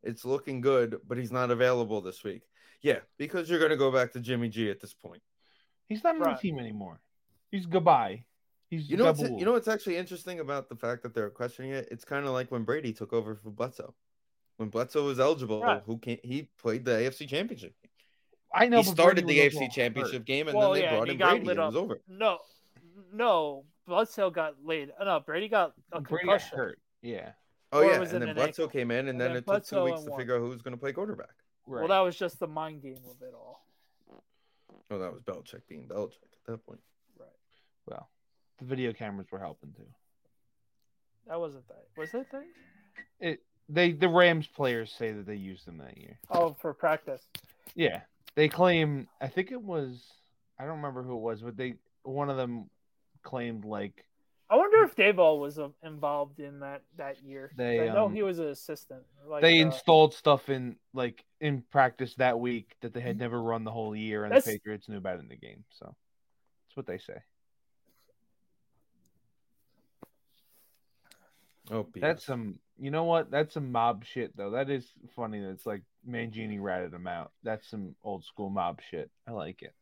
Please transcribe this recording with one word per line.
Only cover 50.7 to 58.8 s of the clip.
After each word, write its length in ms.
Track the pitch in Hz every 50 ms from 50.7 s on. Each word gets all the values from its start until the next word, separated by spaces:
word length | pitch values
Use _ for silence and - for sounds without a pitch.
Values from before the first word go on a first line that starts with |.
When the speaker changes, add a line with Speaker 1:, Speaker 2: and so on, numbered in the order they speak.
| 165
Speaker 2:
remember 260 | 151 147 143 131 127
who 120 | 127 127 123
it 40 | 117
was, 200 | 110 117 113 104
but 160 | 113 120 113
they, 200 | 101 127 127 117 - _ _ _ _
one 260 | _ 131 131 143 143 143
of 80 | 135
them 320 | 131 127 123 120 117 104 - _ _ _ _ _ _ _ _ _ _
claimed, 420 | _ - - 127 120 120 113 110 101
like, 400 | 107 107 101 101 101 - _ _ _ _ _ _ _ _ _ _ _
Speaker 3:
I 60 | 208
wonder 260 | 262 370 403 427 440 427
if 100 | 311 -
Daboll 460 | - 190 202 208 180 175 156 156 147
was, 180 | 143 143 147 156
uh, 120 | 147 139 147 _
involved 560 | - 160 156 147 147 147 147 147 143 143 143 156
in 200 | 147 143 143 143
that, 220 | 139 139 139 139 _ _ _
that 260 | 165 147 139 135 135
year. 260 | 139 139 135 135 131 135
'Cause 80 | 151
Speaker 2:
They, 320 | 123 123 120 117 117 117 113
Speaker 3:
I 60 | 113
know 120 | 208 220
Speaker 2:
um, 60 | 202 208
Speaker 3:
he 80 | 214
was 160 | 208 196 180 165
an 80 | 165 147
assistant. 580 | 139 - - - 151 -